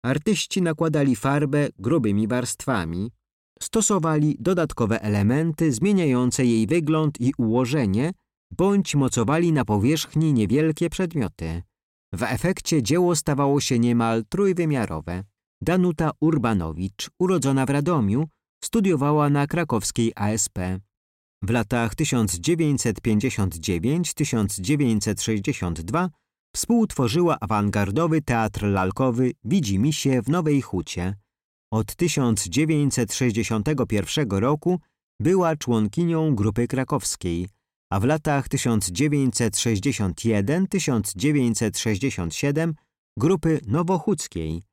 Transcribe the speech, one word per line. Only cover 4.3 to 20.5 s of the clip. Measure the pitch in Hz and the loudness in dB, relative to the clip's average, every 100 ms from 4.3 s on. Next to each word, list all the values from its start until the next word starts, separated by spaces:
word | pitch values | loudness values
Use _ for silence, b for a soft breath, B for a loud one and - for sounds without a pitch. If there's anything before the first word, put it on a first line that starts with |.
| - | 0
dodatkowe | - 185 156 - 110 113 | 0 0 -2 -2 0 0
elementy | 107 104 101 139 165 151 160 | 0 2 2 2 0 0 0
zmieniające | 113 190 196 156 123 123 - 123 | 2 2 2 2 2 0 2 2
jej | 113 110 | 2 2
wygląd | 170 147 156 156 147 | 0 2 0 0 0
i | 120 147 | -2 0
ułożenie, | 113 120 120 147 110 101 151 190 _ _ _ | 0 0 0 0 0 0 -2 -4 _ _ _
bądź | - 190 202 - | -2 2 2 2
mocowali | 143 131 120 110 156 175 | 0 2 0 0 2 2
na | 147 | 2
powierzchni | 110 104 117 156 - 151 160 | 2 2 2 0 -2 0 2
niewielkie | 131 101 131 160 151 170 | 2 2 2 2 0 -4
przedmioty. | - 180 160 95 - 82 85 - _ _ _ _ | -2 -4 -2 -4 -6 -8 -8 -10 _ _ _ _
W | 85 | -6
efekcie | 104 120 175 185 - 160 | -2 0 -2 -2 0 0
dzieło | 113 165 175 165 | 2 2 2 0
stawało | - 139 139 143 | 0 0 2 2
się | - 120 | 2 2
niemal | 120 120 117 113 110 | 2 2 2 0 -2
trójwymiarowe. | 180 196 180 165 139 101 80 80 90 98 _ _ _ | 0 0 2 0 0 -2 -6 -6 -8 -8 _ _ _
Danuta | - 185 180 156 160 - | 0 2 2 0 -2 0
Urbanowicz, | 156 156 113 104 80 78 95 - - _ | 0 2 0 0 -2 -6 -8 -8 -14 _
urodzona | 180 180 139 135 131 | 0 2 2 0 0
w | |
Radomiu, | 143 143 165 101 117 156 _ _ _ | 0 0 0 2 0 -4 _ _ _
studiowała | - 226 196 151 143 151 147 | -4 0 2 2 2 2 2
na | 143 143 | 2 0
krakowskiej | 165 160 113 - - 113 - | -2 -2 -2 -2 0 -2 0
A | 104 | -2
S | 110 | -2
P. | - | -4